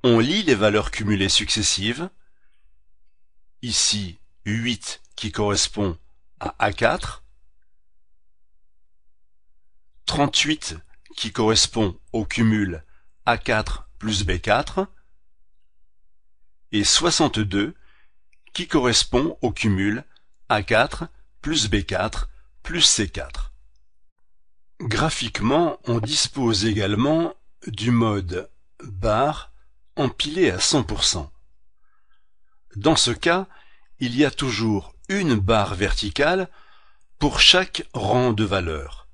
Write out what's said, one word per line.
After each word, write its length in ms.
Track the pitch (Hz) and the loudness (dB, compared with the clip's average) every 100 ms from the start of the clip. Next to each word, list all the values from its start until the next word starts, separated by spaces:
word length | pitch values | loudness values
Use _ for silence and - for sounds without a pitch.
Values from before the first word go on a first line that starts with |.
on 160 | 123 117 | 6 6
lit 240 | 120 196 | 4 2
les 120 | 185 | 2
valeurs 360 | 113 107 104 104 | 4 4 2 0
cumulées 400 | - 104 104 95 | -4 -2 2 2
successives, 800 | - 104 - 101 - 104 123 175 - - - - - - - - - - - - - - - | 2 0 0 0 0 -2 -4 -8 -12 -20 -20 -20 -20 -20 -20 -20 -20 -20 -20 -20 -20 -20 -12
ici 560 | 123 110 - 104 95 85 - - | -4 0 0 -2 -4 -12 -20 -12
huit 560 | - 110 117 113 - - - - | -6 -4 -2 -6 -8 -14 -16 -10
qui 160 | 110 | -8
correspond 680 | 101 104 98 - - 101 85 - - - - | -2 0 2 -2 -2 -4 -4 -12 -20 -20 -10
à 160 | - - | -10 -2
A 160 | 104 | -2
quatre, 500 | - 117 170 - - - - - - - - - - - - - - - - - - - - - - - - - - - - - - | 2 0 0 -4 -10 -18 -20 -20 -20 -20 -20 -20 -20 -20 -20 -20 -20 -20 -20 -20 -20 -20 -20 -20 -20 -20 -20 -20 -20 -20 -20 -20 -10
trente-huit 720 | - - 143 - 143 156 - 80 - - - - | -4 0 0 2 0 -2 -6 -12 -16 -20 -20 -10
qui 160 | 110 | -8
correspond 680 | - 110 110 - 117 101 87 - | 0 2 4 2 0 -2 -2 -8
au 140 | 113 104 | -6 -4
cumul 580 | - 113 107 101 80 - - - - | 2 2 2 -2 -6 -14 -20 -20 -6
A 140 | - 117 | 0 0
quatre 500 | - 110 107 - - - | 0 -2 -2 -6 -10 -8
plus 260 | 110 98 | -4 -2
B 140 | 95 92 | -2 -4
quatre 480 | - 110 147 - 196 - - - - - - - - - - - - - - - - - - | 2 0 0 -4 -6 -8 -20 -20 -20 -20 -20 -20 -20 -20 -20 -20 -20 -20 -20 -20 -20 -20 -6
et 120 | 107 | -2
soixante-deux 920 | 101 - 170 160 151 - 104 98 110 - - - - - - - - | 2 2 2 2 2 2 -2 0 -2 -6 -20 -20 -20 -20 -20 -20 -12
qui 160 | - 175 | -10 0
correspond 720 | 151 127 110 - 123 160 - | 2 4 2 2 0 0 -2
au 100 | 120 | -4
cumul 540 | - 117 95 98 110 - - - - - | 0 0 0 0 -2 -8 -20 -20 -20 -2
A 120 | 107 | -2
quatre 460 | 98 110 139 - 165 - - - | 2 2 2 -2 -12 -14 -20 -10
plus 300 | - 202 110 | -4 -2 0
B 120 | 101 87 | 0 0
quatre 420 | 92 104 - - - - - | -2 -2 -4 -6 -10 -20 -16
plus 200 | - 165 | -8 0
C 260 | - - 190 | 2 2 -2
quatre. 460 | - 71 - - - - - - - - _ - - - - - - | -4 -10 -8 -10 -12 -20 -20 -20 -20 -20 _ -20 -20 -20 -20 -20 -10
Graphiquement, 1000 | 143 - 156 - 117 - 107 147 170 131 | -4 0 0 -2 -6 -2 2 2 2 -2
on 160 | - 117 | -2 -2
dispose 680 | 107 151 - 143 120 104 110 | 0 -2 -2 0 0 2 0
également 680 | 104 98 104 135 160 339 - - - - | 0 0 0 2 2 -2 -6 -20 -16 -12
du 260 | 107 113 | -4 2
mode 580 | 117 113 101 87 90 95 - - - | 2 2 0 -4 -6 -8 -18 -20 -20
barre 680 | 127 95 107 107 143 151 - - - - - - | -14 -4 0 2 0 -2 -12 -20 -20 -20 -14 -4
empilée 540 | 135 - 147 160 156 | -4 -2 -6 2 2
à 100 | 90 | 2
cent 220 | - - | 0 0
pour 200 | 113 107 | 0 -2
cent. 300 | - - 69 - - - - - - - - - - - - - - 104 | -2 -2 -8 -16 -20 -20 -20 -20 -20 -20 -20 -20 -20 -20 -20 -20 -16 -2
Dans 180 | 101 | 2
ce 160 | 160 - | 2 2
cas, 360 | 117 170 175 190 - - - - - | 2 2 0 -2 -12 -20 -20 -20 -6
il 140 | 127 | -4
y 80 | 120 143 | 2 2
a 40 | |
toujours 640 | - 135 107 113 101 - - - | 2 -4 0 0 0 -2 -20 -4
une 280 | 196 175 113 | -2 2 2
barre 380 | 95 110 95 | 4 2 2
verticale 760 | 92 98 - 104 92 143 185 180 - - - - - - - | 0 0 0 -2 0 2 2 -2 -10 -20 -20 -20 -20 -20 -2
pour 220 | 147 - | 0 4
chaque 480 | - 180 185 - - | 6 6 2 -6 -8
rang 400 | 123 107 123 127 | -4 0 2 2
de 100 | 107 | 2
valeurs. 640 | 107 95 85 76 71 - - | 0 0 -2 -6 -8 -14 -18